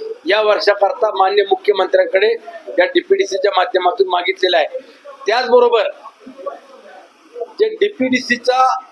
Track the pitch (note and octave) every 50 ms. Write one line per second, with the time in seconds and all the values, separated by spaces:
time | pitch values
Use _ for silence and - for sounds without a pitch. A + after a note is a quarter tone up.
0 | - - - - - - G3 G#3+ G#3+ G#3+ G#3 F#3 - G3+ G3+ G3+ G3+ F#3+ F#3 -
1 | G#3+ G#3+ G3 G3 F#3+ F#3+ G3+ G3+ G3 G3 F#3+ F#3 - G3+ G3+ F#3+ F#3 E3 - F#3
2 | F#3 E3 F3+ F#3+ G3 A3 A#3 A3+ - - - - - - - - F3+ F3+ F3+ -
3 | - - - G3 F#3+ - F#3+ F#3+ F#3 G3+ F#3+ F#3 F3+ F3+ - F#3 F3+ F3+ E3+ -
4 | G3 F#3 F3 F3 - - - - - F#3 F3 E3 D3 - - G#2 - - - -
5 | _ - - - - G3 G#3+ B3 B3+ B3+ A#3+ B3 B3 A#3+ A#3+ A3+ F#3 D3+ - -
6 | - - - _ - - - - - C#5 - - - - C5 - - - - -
7 | - - _ _ _ _ - - A#4 - - - G#3+ A3 A3 - G3+ G#3 - -
8 | B3+ C4 B3+ A#3+ - - B3 A#3+ - B3+ B3 C4 C4 C4 B3 - - -